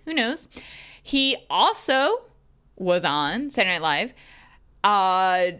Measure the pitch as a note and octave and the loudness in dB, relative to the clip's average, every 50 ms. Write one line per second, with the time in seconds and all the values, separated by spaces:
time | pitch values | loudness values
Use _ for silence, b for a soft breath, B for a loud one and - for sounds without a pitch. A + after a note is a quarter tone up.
0 | - D#4 D#4+ C#4 A3+ A#3 D#4 E4 - B B B B B B B B B B B | -10 -4 -2 -2 -2 -2 -4 -6 -10 B B B B B B B B B B B
1 | B - C4+ C4+ C4+ C4+ B3+ - - - D3+ F#3 C4 F#4+ G#4+ - - - C4 C4 | B -4 -2 0 0 0 -2 -4 -6 -4 0 2 2 2 2 0 -2 0 2 2
2 | C#4 E4+ A4+ C5 - - _ _ _ _ _ _ _ _ _ - F#3 F3+ F3 F3+ | 2 2 0 -2 -6 -14 _ _ _ _ _ _ _ _ _ -6 -2 0 0 2
3 | E3+ D3+ C#3+ D3 D3 C#3+ F3+ A#3+ D4 C#4 - A#3+ F#3+ F#3 F3+ D#3+ D#3+ D#3 C#3+ D3+ | 2 0 0 0 0 -2 -2 -4 -6 -4 -2 0 0 0 0 0 0 0 0 0
4 | G#3 B3+ - B B B B B B B B B B _ _ - - G3+ G#3 G3 | -2 -6 -10 B B B B B B B B B B _ _ -2 0 2 2 4
5 | F#3+ F#3 F#3 F#3 F#3+ F#3 F3+ F#3 F3+ F3+ E3 - | 4 2 2 2 2 2 2 2 0 -2 -4 -8